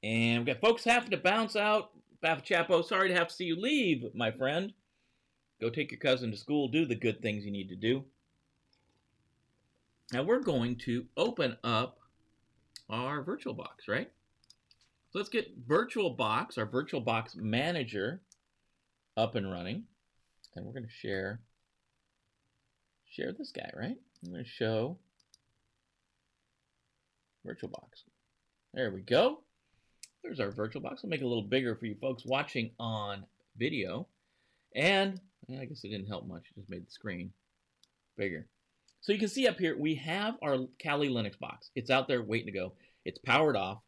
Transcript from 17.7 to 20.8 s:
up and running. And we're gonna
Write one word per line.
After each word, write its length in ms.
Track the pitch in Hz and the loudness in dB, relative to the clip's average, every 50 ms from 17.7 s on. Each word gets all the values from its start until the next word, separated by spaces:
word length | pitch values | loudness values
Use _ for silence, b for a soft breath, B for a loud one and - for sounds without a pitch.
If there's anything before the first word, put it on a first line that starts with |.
| 165 165 131 113 107 104 95 113 156 190 _ _ - _ _ _ _ _ _ _ _ _ _ _ _ _ _ _ _ | 0 0 -2 -2 -2 -2 -2 -2 -2 -4 _ _ -20 _ _ _ _ _ _ _ _ _ _ _ _ _ _ _ _
up 180 | - 113 117 117 | 0 0 2 2
and 160 | 120 98 98 | -2 -2 -2
running. 340 | 95 87 87 92 117 185 226 - _ _ _ _ _ _ _ _ _ _ _ - _ | -4 -6 -4 -6 -6 -6 -8 -12 _ _ _ _ _ _ _ _ _ _ _ -16 _
And 80 | - - | -12 -12
we're 80 | 101 113 | -10 -10
gonna 160 | 135 | -10